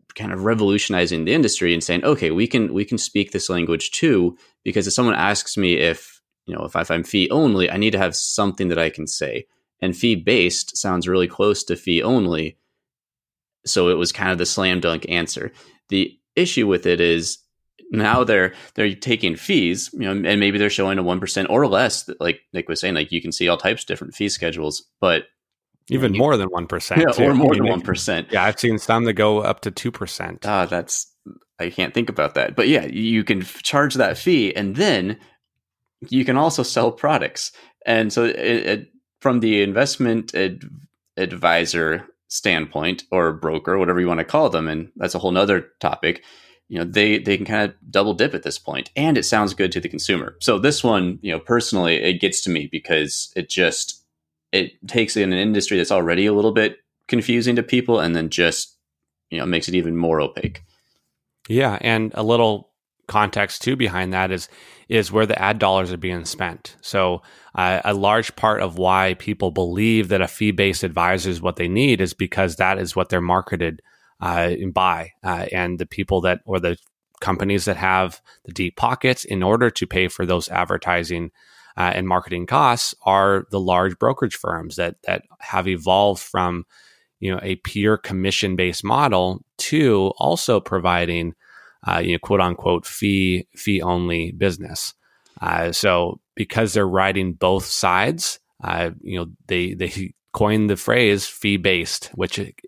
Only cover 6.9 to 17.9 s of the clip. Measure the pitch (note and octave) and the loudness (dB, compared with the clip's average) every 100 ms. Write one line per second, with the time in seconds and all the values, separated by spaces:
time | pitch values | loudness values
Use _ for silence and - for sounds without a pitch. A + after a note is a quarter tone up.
6.9 | E2+ E2+ G2+ F2+ C#3+ D3 G2 F2+ F#2 G#2+ | -2 0 2 2 4 4 4 2 2 0
7.9 | G2+ F#2 D2+ - - G2+ F#2+ F#2 E2 D#2+ | 2 0 -2 -4 0 0 0 -2 0 -2
8.9 | D#2 D2+ - D2 A#1 - _ _ - F#2+ | -2 -8 -6 -6 -6 -10 _ _ -8 -6
9.9 | F2 A#2 G2 D#2+ A#2+ A2 - - - G2 | -2 0 0 2 2 2 0 -6 -6 -4
10.9 | F2+ F2 F#2 F2+ - G#2 G2+ - F2 - | -2 0 0 0 0 0 0 -4 -6 0
11.9 | E2+ A2 B2 F#2 D#2+ D#2 - _ _ _ | 0 2 2 0 -2 -6 -10 _ _ _
12.9 | _ _ _ _ _ _ _ - - F2 | _ _ _ _ _ _ _ -4 2 4
13.9 | E2+ F2 - F#2+ F2+ F2+ - F#2 F2+ E2+ | 2 0 -2 -2 0 -2 -2 0 0 0
14.9 | D#2+ - F2 E2 - - - - _ - | -2 -2 -4 -4 -6 -10 -12 -20 _ -2
15.9 | G2 - - _ - F3+ - G#2+ F2+ F2+ | 0 0 -4 _ -2 0 2 2 2 2
16.9 | E2+ E2+ E2+ E2 - _ _ _ _ - | 2 4 2 0 -8 _ _ _ _ -6